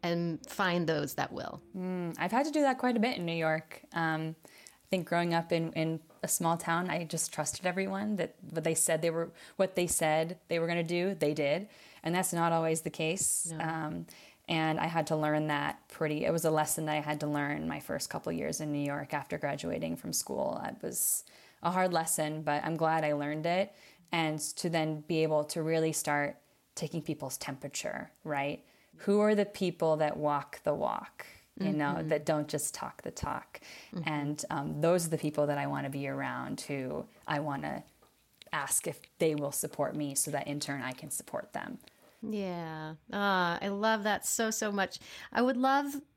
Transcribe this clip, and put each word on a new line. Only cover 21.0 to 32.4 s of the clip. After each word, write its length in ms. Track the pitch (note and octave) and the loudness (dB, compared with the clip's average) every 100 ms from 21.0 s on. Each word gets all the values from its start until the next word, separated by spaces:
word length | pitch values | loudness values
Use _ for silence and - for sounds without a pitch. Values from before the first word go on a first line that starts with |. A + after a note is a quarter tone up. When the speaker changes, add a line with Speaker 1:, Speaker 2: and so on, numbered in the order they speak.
| - - - - - _ | 0 -2 -4 -20 -20 _
Speaker 2:
a 80 | E3+ | -2
hard 220 | F#3 F#3 | 2 2
lesson, 480 | E3+ E3+ - D3+ D#3 | 2 0 0 0 0
but 200 | D3+ D3 D#3 | 0 0 0
I'm 100 | E3 | 2
glad 300 | D#3+ D#3+ D3+ | 2 4 2
I 80 | |
learned 320 | D3 D3 D3+ E3 | 2 0 -2 0
it. 280 | F3+ G3+ - - - _ | 2 0 -4 -20 -20 _
And 260 | E3+ D#3+ D#3 - - | 0 0 0 -4 -2
to 120 | F3+ | 0
then 300 | E3 D#3 D#3 D3 | 2 0 -2 0
be 160 | E3 | 2
able 220 | D#3 D3+ D3 | 4 4 2
to 180 | E3+ | -2
really 300 | D#3+ E3 D#3+ | 2 2 2
start 420 | D#3 - D3 D3 D3 _ _ _ - | 0 0 2 0 -4 _ _ _ -8
taking 260 | D#3 E3+ | -4 -4
people's 360 | D3 C#3 C3+ - | -4 -4 -4 -6
temperature, 760 | - C3+ C#3 - - - - _ D#3+ | -6 -8 -6 -6 -6 -6 -10 _ -4
right? 400 | C#3+ C#3 - - _ _ - | 0 0 -4 -10 _ _ -6
Who 240 | - G3+ | 2 6
are 120 | G#3+ | 6
the 120 | G#3 G3+ | 6 2
people 500 | - F#3 E3+ E3 D#3 | 2 -2 2 2 4
that 200 | D3+ D3 | 2 2
walk 420 | D3 C#3+ C#3+ - - | 2 2 -2 -4 -2
the 80 | |
walk, 520 | D3 - A1 - - - - _ - | 0 0 -2 -6 -16 -18 -18 _ -4
you 140 | F#3+ | 0
know, 240 | D3 C#3+ C#3+ | 2 2 0
Speaker 1:
Mm-hmm. 100 | D#3+ | 0
Speaker 2:
that 160 | D3+ D3+ | 0 2
don't 240 | D3+ | 0